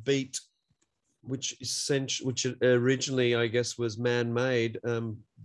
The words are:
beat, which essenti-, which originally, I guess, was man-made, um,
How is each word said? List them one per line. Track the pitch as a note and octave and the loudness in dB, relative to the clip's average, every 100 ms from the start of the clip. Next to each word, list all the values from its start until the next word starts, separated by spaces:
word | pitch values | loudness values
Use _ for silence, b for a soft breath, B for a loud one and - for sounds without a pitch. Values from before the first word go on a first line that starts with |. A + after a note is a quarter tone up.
beat, | B2 C#3 C3 - - _ _ _ _ _ _ _ | 0 0 0 -8 -12 _ _ _ _ _ _ _
which | A#2 C3 - - | -10 -6 -6 -8
essenti-, | B2+ - - C#3 C3 - | -6 -4 0 -2 -2 -4
which | C3 B2 B2+ B2 | -4 -2 -4 2
originally, | B2 B2 B2 C3 C#3 C3 A#2+ | 4 6 4 2 0 2 2
I | A#2 A#2 | 2 2
guess, | A#2+ A#2 - | 0 -2 -2
was | A#2 G#2 | -4 0
man-made, | A#2+ A#2+ A#2+ A#2 C3 A#2+ A2+ A2+ | 0 2 2 0 2 2 0 -2
um, | A#2+ A#2 A2+ G#2 - - | -4 -2 -4 -8 -14 -20